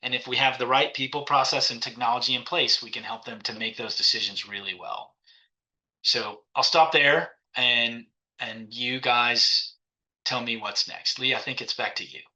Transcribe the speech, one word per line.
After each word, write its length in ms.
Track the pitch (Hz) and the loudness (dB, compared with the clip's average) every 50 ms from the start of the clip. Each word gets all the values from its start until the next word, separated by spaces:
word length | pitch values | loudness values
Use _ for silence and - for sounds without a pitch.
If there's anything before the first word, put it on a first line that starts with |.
And 140 | - 127 127 | -4 -2 -4
if 120 | 123 - | -4 -2
we 100 | 123 123 | -2 0
have 200 | 123 135 131 127 | 2 2 2 2
the 100 | 127 127 | 0 0
right 260 | 120 131 202 175 - - | 2 4 4 4 2 0
people, 300 | - 131 127 - 147 143 | -6 -6 -4 -4 -6 -2
process, 480 | - 147 135 131 - - 135 123 - | 2 2 4 4 4 2 0 0 0
and 100 | 127 117 | -2 -4
technology 540 | - 120 113 123 123 113 123 127 123 127 131 | -8 -10 -6 -2 0 0 0 0 0 -2 -2
in 80 | 123 127 | -2 -4
place, 380 | - 175 175 139 117 - - | -2 0 0 2 2 2 0
we 80 | - 113 | 0 -6
can 140 | - 117 110 | -10 -10 -8
help 220 | - 113 113 - | -8 -10 -10 -10
them 160 | 120 113 110 - | -12 -14 -10 -10
to 100 | - 113 | -10 -8
make 240 | 110 113 113 110 | -6 -6 -6 -6
those 200 | - 120 110 - | -6 -8 -6 -4
decisions 500 | - - - 113 113 104 104 101 98 101 | 0 2 2 2 2 -2 -4 -4 -8 -10
really 260 | 101 101 101 98 98 92 | -8 -10 -10 -8 -8 -8
well. 400 | 90 90 - - - - - _ _ _ _ - _ _ _ _ _ _ _ _ _ _ _ _ _ - | -8 -8 -10 -10 -10 -10 -14 _ _ _ _ -20 _ _ _ _ _ _ _ _ _ _ _ _ _ 0
So 360 | - - 123 110 107 107 - _ _ _ | 0 0 2 -2 -4 -8 -12 _ _ _
I'll 80 | 135 139 | 2 2
stop 280 | - - 165 160 160 | 4 8 6 6 8
there 400 | 165 151 143 143 147 165 170 - - _ _ _ _ | 6 4 6 6 4 4 2 -2 -10 _ _ _ _
and, 500 | - 127 123 120 117 117 117 117 117 117 _ _ _ _ _ _ _ | 2 4 4 4 4 2 0 -2 -6 -14 _ _ _ _ _ _ _
and 340 | 127 117 110 113 113 107 110 | -10 -10 -10 -12 -14 -14 -10
you 280 | 117 123 123 127 131 | -6 -6 -4 -4 -2
guys 720 | 127 127 123 120 120 120 120 117 - - - - - - - _ _ _ _ _ _ _ _ _ _ | 0 2 2 4 4 4 4 4 4 4 4 2 0 -4 -10 _ _ _ _ _ _ _ _ _ _
tell 160 | - 131 123 | -4 -4 -2
me 160 | 120 117 117 | -2 -4 -6
what's 300 | 113 104 104 95 - - | -4 -6 -6 -4 -4 -4
next. 320 | - - - - - - - | -4 -6 -6 -4 -4 -4 0
Lee, 160 | 127 131 131 | 0 0 0
I 40 | - | 0
think 220 | - - 127 - | -2 -6 -6 -6
it's 120 | 123 - - | -6 -8 -4
back 220 | - 117 104 - | -4 -4 -4 -4
to 80 | - 98 | -6 -10
you. 160 | 82 - - - _ _ | -10 -14 -18 -20 _ _